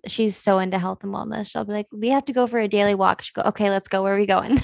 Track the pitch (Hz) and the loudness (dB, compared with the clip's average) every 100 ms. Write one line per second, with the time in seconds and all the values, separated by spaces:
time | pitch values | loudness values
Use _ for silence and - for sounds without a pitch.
0 | - - 220 196 - 190 185 190 180 190 | -8 0 0 2 2 2 2 -2 -4 -6
1 | 196 202 214 220 202 - 208 208 208 208 | -8 -8 -8 -8 -6 -6 -6 -6 -8 -4
2 | 226 277 277 247 247 233 214 202 202 202 | 0 0 0 0 0 0 0 2 2 4
3 | 190 - - - - - 208 196 - 196 | 2 2 -4 -4 -2 0 0 0 0 -2
4 | 196 196 202 190 - 269 | 0 2 2 2 2 0